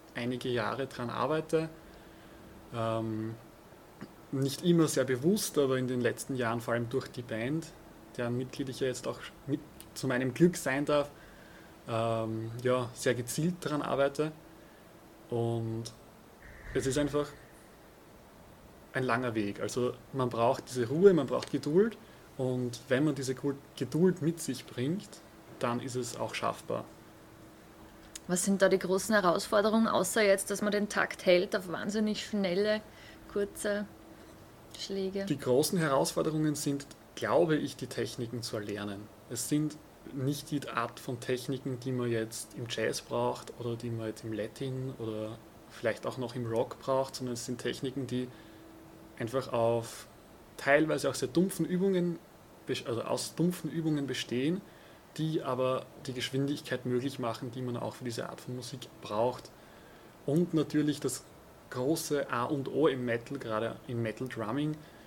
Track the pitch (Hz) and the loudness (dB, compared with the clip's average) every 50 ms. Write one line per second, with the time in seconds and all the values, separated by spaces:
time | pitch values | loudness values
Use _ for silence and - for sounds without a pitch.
0 | - - - 123 120 123 127 123 - 127 120 117 107 110 113 127 135 - - - | -20 -10 -6 -4 -2 -2 -2 -2 -2 0 0 2 2 0 0 -2 -4 -4 -4 -6
1 | 120 120 117 113 123 139 156 160 156 - 165 156 160 156 - - - - - - | -6 -4 0 0 2 2 2 0 2 2 2 2 2 -2 -6 -12 -18 -20 -20 -20
2 | - - - - - - - - - - - - - - 123 117 113 113 113 113 | -20 -20 -20 -20 -20 -20 -20 -20 -20 -20 -20 -20 -16 -8 -4 -2 0 0 0 0
3 | 113 113 110 110 110 113 113 117 - - - - - - - - - - - - | -2 -2 -4 -4 -4 -6 -8 -10 -16 -20 -20 -20 -20 -20 -20 -20 -20 -20 -18 -18
4 | - - - - - - - 135 135 139 139 - - 175 170 165 156 - - 147 | -18 -18 -18 -20 -10 -4 0 0 0 0 0 4 6 6 8 8 6 6 4 2
5 | 127 123 131 120 139 180 214 208 - - - 151 139 131 131 127 127 123 127 123 | 2 2 2 2 4 2 2 2 0 0 2 2 4 4 4 2 2 0 0 2
6 | 120 113 - - - - 135 127 120 113 117 120 117 127 117 120 120 117 135 127 | 2 2 0 -2 -4 -4 -2 0 0 0 0 -2 0 0 0 0 0 0 -2 -4
7 | - - - 127 117 - 117 110 117 131 156 165 156 - - - - - - - | -4 -4 -8 -10 -8 -6 -4 -2 -2 0 -2 -2 -4 -6 -12 -18 -20 -20 -20 -20
8 | - - - - 120 120 120 127 131 131 - - 135 131 117 - 139 127 123 - | -20 -12 -6 -4 -2 -2 0 -2 -2 -4 -6 -6 -6 -6 -4 -2 -2 -2 -2 -2
9 | - 143 120 - - - - - - 139 143 - - - - - - - - - | -4 -6 -6 -6 -10 -14 -16 -12 -4 -2 -2 -2 -4 -10 -18 -18 -20 -16 -10 -4
10 | 143 131 123 123 131 127 120 - 170 180 180 - - 135 131 143 147 151 147 147 | -2 0 0 2 0 0 4 6 6 6 6 2 -2 -2 0 0 2 2 2 2
11 | 143 - - - - - - - - - - - - - - - - 123 117 113 | 2 0 -6 -14 -20 -20 -20 -20 -20 -20 -20 -20 -20 -20 -20 -16 -8 -4 -2 0
12 | 113 117 113 113 113 113 113 110 113 113 117 120 123 127 127 127 123 120 - - | 2 2 0 0 -2 -2 -4 -4 -6 -6 -8 -2 2 2 2 2 0 -2 -6 0
13 | - 131 117 123 120 - - 156 156 180 175 - - 147 151 147 135 - 123 135 | 2 2 2 2 -2 -4 -2 0 0 0 0 -2 -4 -2 -2 -2 0 0 2 2
14 | 139 143 143 - 151 156 156 - - - - - - - - - - - - - | 2 2 2 0 -2 -2 -4 -8 -16 -20 -20 -20 -20 -20 -20 -20 -20 -20 -20 -20
15 | - - - - - - 120 117 117 117 117 113 113 113 113 113 117 - - - | -20 -20 -20 -20 -8 -4 -2 0 0 0 0 -2 -2 -4 -4 -6 -6 -10 -12 -16
16 | - - - - - - - - - - - - - - - 135 123 135 127 147 | -20 -20 -20 -20 -20 -20 -20 -20 -20 -20 -18 -16 -12 -4 -2 0 0 2 2 2
17 | 147 139 143 147 143 - - - - - - - - - - - - - - - | 0 2 2 0 0 -2 -6 -16 -20 -20 -20 -20 -20 -20 -20 -20 -20 -20 -20 -20
18 | - - - - - - - - - - - - - - - - - - - 131 | -20 -20 -20 -20 -20 -20 -20 -20 -20 -20 -20 -20 -20 -20 -20 -20 -20 -6 -4 -2
19 | 131 123 117 123 127 120 110 110 101 101 101 - - 107 - 127 123 123 - - | 2 2 2 2 2 0 0 0 0 0 -2 -4 -4 -2 0 0 0 0 -2 -6
20 | - - - - 127 120 113 113 117 127 131 - - - 127 127 117 113 143 165 | -12 -6 -2 -2 0 0 2 4 4 4 4 2 -4 -4 -2 -2 0 0 4 8
21 | 196 202 180 151 127 123 123 123 - - - 139 - 147 156 190 220 226 - - | 10 10 10 8 6 2 0 -2 0 -2 -4 -2 0 4 4 6 4 4 2 -6
22 | - - - - - - - - 127 127 127 127 123 120 120 - - - 127 131 | -14 -20 -20 -20 -20 -12 -4 -2 -2 0 0 0 -2 -2 -4 -8 -2 0 2 4
23 | 156 156 135 139 131 131 131 - - 143 139 139 - - - - 131 117 - 156 | 4 4 2 0 -2 -4 -4 -2 -2 -2 -4 -4 -10 -16 -8 -6 -4 -2 2 4
24 | 185 185 175 - 147 165 160 - - 135 123 - - - - 123 127 151 180 202 | 4 4 4 2 0 -2 -2 -2 -4 -6 -6 -6 -8 -8 -6 -2 -2 -2 -2 -4
25 | - - - - - - - - - - - - 131 120 120 123 131 123 120 127 | -6 -10 -16 -18 -20 -20 -20 -20 -20 -20 -6 -2 -2 0 0 -2 -4 -4 -4 -4
26 | 120 - - - 117 107 - - 113 113 113 - - - 113 110 - - - - | -4 -4 -4 -6 -6 -6 -4 -2 -2 -2 -2 -4 -6 -4 -4 -4 -6 -8 -14 -20
27 | - - - - - - - - - - - - - - - - - - - - | -20 -20 -20 -20 -20 -20 -20 -20 -20 -20 -20 -20 -20 -20 -20 -20 -20 -20 -20 -20
28 | - - - - - - 180 175 - 196 196 185 196 190 190 185 - 175 190 185 | -20 -18 -18 -14 -6 -4 -2 0 2 2 4 4 6 6 6 4 4 2 0 0
29 | - - 220 208 185 175 160 202 - - 220 208 202 220 220 226 226 - - - | 2 4 4 6 6 6 4 4 2 2 4 4 6 6 6 4 4 4 4 2
30 | - - - 226 214 196 196 196 - - 202 196 208 208 208 208 208 208 - 190 | 2 2 4 4 6 6 6 4 2 -2 -2 -2 0 0 2 0 0 0 0 0
31 | 175 - - - - 185 180 175 196 - - 196 180 175 160 - - 202 202 220 | 0 0 -2 2 6 6 6 6 6 2 0 -2 -2 -4 -6 -4 -4 -2 0 2
32 | 214 214 208 - - - 214 202 196 175 175 196 208 214 214 214 - - - - | 2 0 0 -2 -4 -4 -2 0 0 2 2 2 2 2 2 0 -2 -8 -16 -20
33 | - - - - - - - 208 202 202 - - - 208 202 208 202 - - - | -20 -20 -20 -18 -18 -4 -2 -2 -2 -2 -4 -4 -2 -2 -2 -2 -4 -6 -10 -16
34 | - - - - - - - - - - - - - - - - - - 196 196 | -20 -20 -20 -20 -20 -20 -20 -20 -20 -20 -20 -20 -20 -18 -14 -12 -8 -6 -4 -2
35 | 190 190 190 196 196 196 143 127 - 131 123 139 156 - 202 175 160 143 135 139 | -2 -2 -2 -2 -2 -2 -2 0 2 4 4 6 4 4 2 2 4 4 4 4
36 | 165 - - 165 160 156 151 156 156 151 143 - - 147 139 139 - - - - | 4 2 0 0 0 2 2 2 2 2 0 0 0 -2 -2 -2 -4 -10 -16 -20
37 | - - - - 113 104 120 156 175 156 156 139 143 139 - - 131 117 - 123 | -20 -18 -8 -4 0 4 4 6 6 6 4 2 0 -2 -4 -8 -10 -6 -4 -4
38 | 113 - - - 120 117 127 117 113 - 120 107 104 104 101 104 104 104 98 101 | -4 -4 -4 -6 -6 -6 -6 -6 -6 -6 -6 -6 -4 -6 -6 -6 -4 -6 -6 -8
39 | 107 - - - - - 127 - - - 151 151 151 147 - - - - - - | -10 -14 -18 -20 -14 -10 -8 -6 -2 2 2 2 2 0 -2 -8 -14 -20 -20 -18
40 | - - - 143 127 139 147 147 - - 151 139 - - - 120 117 117 - - | -16 -10 -6 -2 0 0 0 -2 -4 -4 -4 -4 -4 -2 -2 -2 -2 -2 -4 -8
41 | - 139 123 117 - - 127 123 - - 135 127 - 139 127 123 - 135 127 123 | -8 -6 -6 -4 -2 -2 -2 -2 -2 -4 -4 -4 -4 -6 -6 -4 -4 -2 -2 0
42 | 120 120 117 113 113 113 - - - - - - 117 113 - 113 110 - - - | 0 0 0 0 0 -2 -6 -10 -10 -10 -10 -10 -8 -6 -2 -2 0 0 -2 -4
43 | - - 123 120 120 123 131 - - - - - 120 120 117 113 120 117 117 113 | -6 -4 -2 0 0 0 -2 -4 -8 -12 -10 -6 -6 -4 -4 -4 -4 -4 -4 -4
44 | 110 110 107 - - 113 110 104 107 113 - - 135 131 131 131 131 135 131 - | -4 -6 -6 -6 -8 -6 -4 -4 -4 -6 -6 -6 -6 -6 -4 -4 -6 -6 -6 -6
45 | 113 110 107 107 110 110 123 - - - - - - - - - 120 113 104 - | -6 -4 -4 -4 -6 -6 -8 -12 -16 -20 -20 -20 -20 -18 -10 -2 0 0 0 0
46 | - 120 117 131 127 120 - 123 117 113 113 117 135 - - - - 135 131 131 | -4 -6 -4 -4 -6 -6 -4 -4 -4 0 0 0 0 0 -4 -6 -2 0 2 2
47 | 135 135 - - 127 123 123 120 - 131 120 - - 127 131 - 139 131 - 139 | 0 -2 -4 -6 -6 -6 -6 -6 -6 -6 -6 -4 -4 -4 -4 -4 -6 -4 -4 -6
48 | 127 117 123 123 127 123 - - - - - - - - - - - - - - | -4 -2 -2 -2 -2 -4 -8 -16 -20 -20 -20 -20 -20 -20 -20 -20 -20 -20 -20 -20
49 | - - - - 117 110 127 131 127 - - 117 113 113 117 117 113 - - - | -20 -16 -8 -6 -6 -2 -2 -2 -2 0 2 2 4 4 4 2 -2 -4 -10 -14
50 | - - - - - - - - - - - - - 139 143 151 156 156 147 135 | -16 -18 -20 -20 -20 -20 -20 -20 -20 -20 -14 -2 4 6 6 6 6 4 2 0
51 | - 139 - - 135 120 - 165 185 190 - - 165 - 180 175 196 196 190 180 | 0 -2 0 0 -2 2 4 4 4 4 2 0 0 0 2 2 4 4 4 4
52 | 175 175 165 - - - - - - - - - - - 127 - - 127 113 113 | 2 2 0 -4 -10 -18 -20 -20 -20 -20 -20 -12 -4 -4 -4 -2 -2 -2 -2 -2
53 | - - 127 - - - - - 165 180 175 - - 147 - 165 156 160 151 143 | 0 -2 -2 -2 -2 -4 0 2 2 2 2 -2 -6 -4 -4 -2 0 2 0 0
54 | 139 131 127 - - - 120 123 135 160 185 202 - - - - - - - - | 0 -2 -4 -4 -4 -2 0 0 2 0 0 -2 -4 -10 -18 -20 -20 -20 -20 -20
55 | - - - - 156 160 156 - - 139 127 123 127 127 131 - - - - - | -20 -12 -6 -4 -2 0 0 0 0 0 0 2 2 2 0 0 -4 -8 -14 -10
56 | - 135 120 127 113 - 131 135 139 139 147 - - - 127 123 - 123 123 123 | -10 -8 -6 -4 -4 -2 0 0 0 0 -2 -4 -4 -4 -4 -4 -2 0 0 0
57 | 135 135 - 131 123 113 110 - 135 120 113 127 127 123 120 120 117 110 - - | 0 -2 -4 -4 -4 -4 -4 -4 -8 -8 -6 -6 -4 -4 -4 -4 -4 -6 -6 -6
58 | 127 120 113 - - - - - - 131 127 127 117 - 139 123 - - - - | -8 -6 -6 -6 -6 -8 -10 -10 -10 -10 -10 -8 -8 -10 -12 -12 -12 -16 -16 -14
59 | - - 104 107 120 127 127 - - - - - - - - - - - - - | -8 -4 0 2 2 2 0 -4 -10 -16 -20 -20 -20 -20 -20 -20 -20 -20 -20 -20
60 | - - - - - 139 143 175 175 175 165 151 143 151 - 151 151 147 143 - | -20 -20 -20 -8 -4 2 2 2 2 4 2 0 0 2 2 2 2 2 0 0
61 | - 127 - - - - - - - - - - - - - 127 127 147 165 156 | -2 -4 -4 -4 -8 -14 -20 -20 -20 -20 -20 -20 -16 -8 -6 -2 0 0 0 0
62 | - - 147 143 135 - 131 120 123 131 151 139 131 - - 135 156 147 135 127 | 0 -2 -2 -2 0 0 0 -2 0 0 -2 -2 -2 -2 2 4 4 4 4 2
63 | 123 117 117 117 120 - 139 131 - 113 110 110 113 120 - - - - 120 117 | 0 0 0 0 -2 -6 -8 -8 -4 -2 0 0 0 -2 -4 -8 -8 -6 -2 -2
64 | 117 110 107 - 101 95 - 110 104 107 131 143 151 151 151 151 - - - - | -2 -2 -2 -4 -6 -6 -4 -4 -4 -2 -2 0 0 -2 -2 -6 -10 -16 -20 -20
65 | - | -20